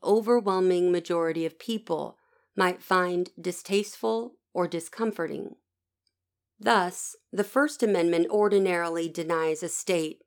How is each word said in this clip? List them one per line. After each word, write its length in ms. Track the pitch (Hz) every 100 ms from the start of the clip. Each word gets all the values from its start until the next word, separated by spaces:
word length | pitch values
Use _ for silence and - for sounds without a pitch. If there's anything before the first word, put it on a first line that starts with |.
overwhelming 880 | - 220 214 240 202 185 185 180 180
majority 540 | 175 170 170 165 160 160
of 120 | -
people 600 | - 220 - 160 143 - _ _ _ -
might 260 | 180 180
find 460 | - 185 180 180 180 -
distasteful 960 | 175 175 - 202 202 - 226 226 240 - _
or 140 | 175 175
discomforting. 880 | 170 165 - 226 208 165 143 - - _ _ _ _ _ _ _ _ _ _
Thus, 560 | 214 220 180 - - - _
the 140 | 190 202
First 360 | 262 294 -
Amendment 460 | 220 185 170 170 170
ordinarily 800 | 208 208 202 190 175 170 165 170
denies 560 | 160 160 165 160 156
a 60 | 170
state 520 | - - 175 156 -